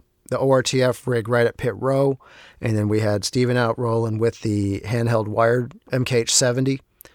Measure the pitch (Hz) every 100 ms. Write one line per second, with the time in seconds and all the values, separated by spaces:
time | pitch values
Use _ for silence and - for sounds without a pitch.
0 | - _ - 127 135 131 123 131 127 120
1 | - 120 107 120 117 - 127 98 127 135
2 | 139 135 - - - - 113 107 104 107
3 | 107 104 - 127 123 123 117 117 120 113
4 | 113 110 113 - 110 104 101 98 101 117
5 | 117 113 107 107 117 123 123 - - 131
6 | 123 123 117 - 127 123 131 135 - -
7 | -